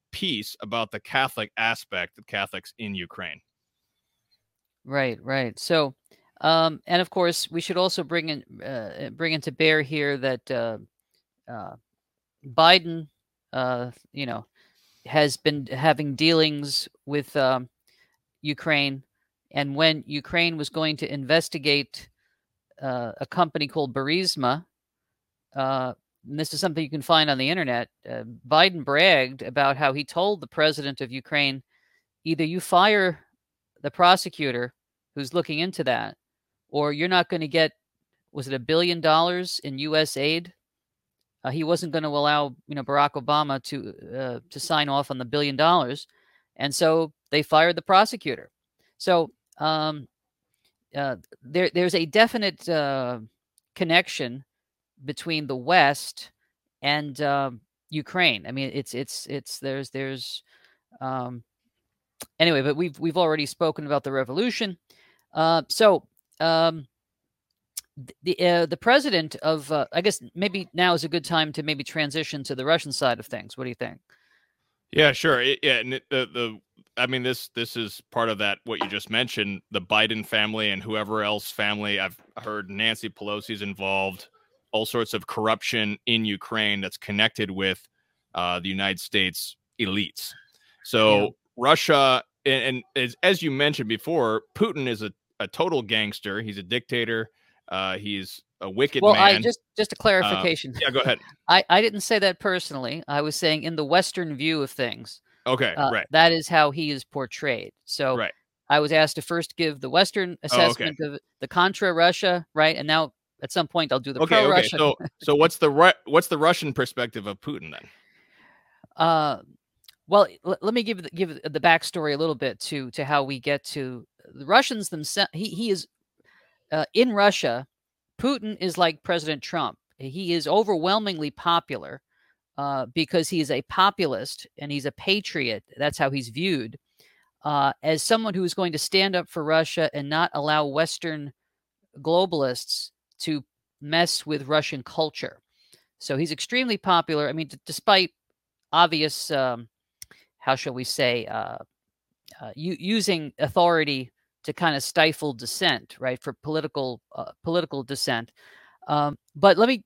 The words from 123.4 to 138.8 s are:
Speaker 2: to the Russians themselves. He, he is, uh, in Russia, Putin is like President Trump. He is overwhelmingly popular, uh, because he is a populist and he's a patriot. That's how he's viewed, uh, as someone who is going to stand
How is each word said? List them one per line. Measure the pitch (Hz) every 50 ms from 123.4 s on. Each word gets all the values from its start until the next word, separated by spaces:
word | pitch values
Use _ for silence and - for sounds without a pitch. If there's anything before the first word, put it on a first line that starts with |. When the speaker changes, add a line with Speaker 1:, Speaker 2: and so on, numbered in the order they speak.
| 120 143 143 143 -
Speaker 2:
to | - - 147 135 127 127 120 - _ _ _ _ - -
the | - 139
Russians | 139 196 247 262 - 254 214 196 -
themselves. | - 156 151 - - 202 196 -
He, | - 156 208
he | 208 170 175 233 226
is, | 190 170 - _ _ _ _ _ _ _ _ _ _ _ _ _ _ _ _ -
uh, | 151 156 151 -
in | - 214 254 254
Russia, | 214 202 202 208 196 - - 131 117 123 135 _ _ _ _ _ _ _ _ _ _ -
Putin | - 262 277 233 202 214 208 -
is | 175 185 160
like | 180 175 165 160 147 -
President | - 175 170 151 156 151 139
Trump. | - - - 165 143 107 - _ _ _ _
He | - 135 135 135 180 196 170 170
is | 170 147 151
overwhelmingly | 165 208 220 202 202 160 156 185 196 220 214 202 185 156 151 147
popular, | - - - 175 170 170 - - - - 71 69 - - _ _ _ _ _ _ _ _ _ _ - -
uh, | 143 143 139 135 127
because | 123 - 165 160 - - 165 160 -
he | 190 165
is | 151 127
a | 117 127
populist | - - - - 185 202 - - 180 143 127 98 123 - - - - - _ -
and | 147 143
he's | 143 143 127
a | 143
patriot. | - - - 190 196 208 190 - - 170 131 120 110 101 _ _ -
That's | 120 139 147 -
how | - 151 135
he's | 139 139 123 117
viewed, | 110 139 175 196 170 135 113 110 - - _ _ _ _ _ _ _ _ _ _ _ _ -
uh, | 156 147 143 139 139 127 _ -
as | 151 160 151
someone | - - 233 226 226 214 180
who | 190
is | 185 175 -
going | - 185 175
to | 156
stand | 151